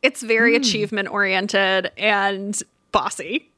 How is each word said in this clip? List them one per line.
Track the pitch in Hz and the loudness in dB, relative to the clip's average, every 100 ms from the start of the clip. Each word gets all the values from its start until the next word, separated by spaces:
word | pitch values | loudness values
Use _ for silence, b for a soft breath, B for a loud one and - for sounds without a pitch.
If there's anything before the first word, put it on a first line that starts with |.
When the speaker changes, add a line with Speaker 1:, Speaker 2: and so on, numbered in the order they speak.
Speaker 1:
It's | 262 - | 0 -2
very | 226 226 233 | -2 2 4
Speaker 2:
Hmm. | 285 | 4
Speaker 1:
achievement | 262 208 202 208 196 | 2 0 -2 -4 -4
oriented | 202 196 190 202 196 196 190 185 - | 0 0 0 0 2 2 2 -2 -2
and | 208 202 196 196 196 202 - _ _ | 0 2 0 -2 -6 -8 -10 _ _
bossy. | 208 131 - 165 262 _ | -2 -2 -8 -6 -6 _